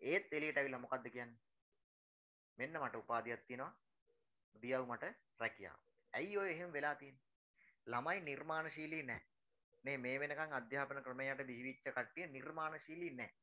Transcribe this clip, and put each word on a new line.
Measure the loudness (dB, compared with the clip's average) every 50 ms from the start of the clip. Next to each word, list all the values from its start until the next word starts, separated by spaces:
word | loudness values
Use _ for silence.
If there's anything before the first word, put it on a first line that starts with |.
ඒත් | 2 4 4 4 4 2 0
එළියට | 2 2 4 4
ඇවිල්ලා | 4 4 4 2 -2
මොකද්ද | -2 0 0 -2 -2
කියන්නේ? | -2 -6 -6 -6 -6 -8 -16 _ _ _ _ _ _ _ _ _ _ _ _ _ _ _ _ _ _ _ _ _ _ _
"මෙන්න | -4 -4 -2 -2
මට | -2 -2 -2 -2
උපාධියක් | -4 -2 0 2 2 2 0 -2 -4 -4
තියෙනවා. | -6 -6 -4 -4 -6 -8 -12 _ _ _ _ _ _ _ _ _ _ _ _ _ _ -14
දියව් | -6 0 2 2 2 2
මට | 2 -2 -2 -2 -4 -4 -8 _ _ _
රැකියාව." | 0 0 0 0 -2 -8 -10 -10 -12 -20 _ _ _ _ _ -2
ඇයි | -2 0 2 2
ඔය | 2 4 2
එහෙම | 2 0 -2 -2 0
වෙලා | 2 2 2 2
තියෙන්නේ? | 0 -4 -12 -16 -18 _ _ _ _ _ _ _ -20 -20 -20 -20 _ -4
ළමයි | 0 2 2 4 4 2 2
නිර්මාණශීලී | 2 -2 -2 -2 0 0 2 2 2 0 -2 -4 -4 -2 -2 -2 0
නැහැ. | 0 -2 -4 -6 _ _ _ _ _ _ _ _ _ _ _ -2
නේ | 0 0
මේ | 2 2 2 2 2
වෙනකන් | 2 2 2 0 0 0 0
අධ්‍යාපන | -2 0 0 0 2 2 2 0 -2 -4
ක්‍රමයට | -4 -2 0 0 0 0 0 -2
බිහිවිච්ච | -4 -4 -4 -4 -4 -4 -4 -4
කට්ටිය | -2 0 0 -2 -2 -2 -6 -6
නිර්මාණශීලී | -4 -4 -6 -6 -4 -2 0 0 0 -2 -4 -8 -8 -6 -4 -4 -2
නැහැ. | -2 -4 -6 -6 -8 _